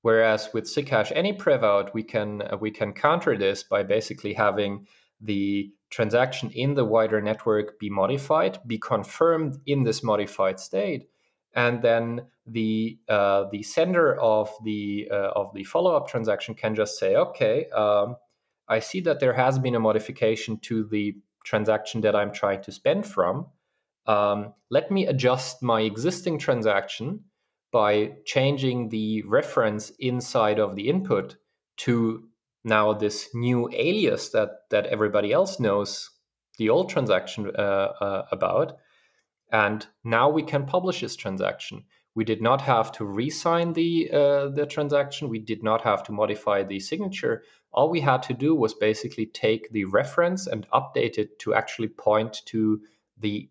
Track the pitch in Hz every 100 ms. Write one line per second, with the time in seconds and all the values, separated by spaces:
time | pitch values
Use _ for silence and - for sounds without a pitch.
0 | 117 113 113 107 - 113 - - 139 120
1 | 104 151 190 196 - 131 110 101 98 113
2 | 110 110 104 104 101 101 107 107 107 -
3 | 147 170 160 110 98 98 - 101 95 107
4 | - - 104 104 104 101 101 101 - _
5 | _ _ 107 98 98 101 101 _ _ -
6 | 107 117 131 - 123 - 135 139 113 113
7 | 110 107 104 110 - 104 104 - 104 101
8 | 101 139 135 160 190 - 117 110 - 110
9 | 98 - 165 160 156 135 - 139 117 110
10 | 117 104 101 - 98 95 - 190 202 143
11 | - _ _ _ _ 127 120 120 117 117
12 | 117 120 - _ - 113 110 110 113 110
13 | - 107 101 98 98 104 104 - 175 175
14 | 151 123 117 107 107 - 110 107 101 101
15 | - 101 98 104 98 101 98 165 180 151
16 | 131 123 110 98 - 110 110 107 104 -
17 | 95 110 180 - 110 127 160 110 107 104
18 | 107 123 _ _ _ _ - 113 - 190
19 | 165 139 131 120 127 135 127 120 110 107
20 | - - 110 110 - 107 - 113 107 107
21 | 104 98 _ _ - 107 107 107 - 113
22 | 107 101 104 101 101 98 - - 135 190
23 | 208 - 87 123 175 _ _ _ _ _
24 | - 104 104 101 104 _ _ 127 - 196
25 | - 139 123 127 - - 123 110 110 107
26 | 151 180 180 151 - 123 107 98 - -
27 | 127 214 _ _ _ _ _ 120 104 107
28 | 107 - - 135 135 143 135 123 113 110
29 | 107 107 98 123 - - 110 107 - -
30 | 131 123 123 123 107 104 101 95 110 180
31 | 190 101 95 - _ _ _ - - 117
32 | 113 113 - _ _ _ 113 107 107 104
33 | 104 - - 120 120 123 120 - 139 214
34 | 151 - - 110 104 - _ 107 101 107
35 | 107 101 104 143 190 190 110 101 98 -
36 | - _ _ _ _ - 110 143 185 -
37 | 120 92 - - 101 - 101 98 98 -
38 | 101 95 - 95 92 98 156 - _ _
39 | _ _ _ _ _ 110 104 107 - _
40 | 117 117 139 156 151 143 139 180 185 -
41 | 113 - - 95 98 - - 101 - _
42 | _ 110 110 107 113 135 135 120 110 -
43 | 104 98 139 147 170 170 170 165 170 165
44 | - 147 143 143 139 139 147 - 143 143
45 | 139 - 143 110 107 110 107 113 117 101
46 | - 104 107 104 - 101 98 98 - 165
47 | 196 190 - - _ _ _ - 151 170
48 | 139 131 - 120 143 160 110 - 107 110
49 | 127 123 110 - 110 110 - 110 95 101
50 | 135 - 175 185 190 110 - 127 135 123
51 | 117 113 104 - 110 107 - - 110 -
52 | - 107 117 - - 110 107 107 - _
53 | _ _ 104 104 -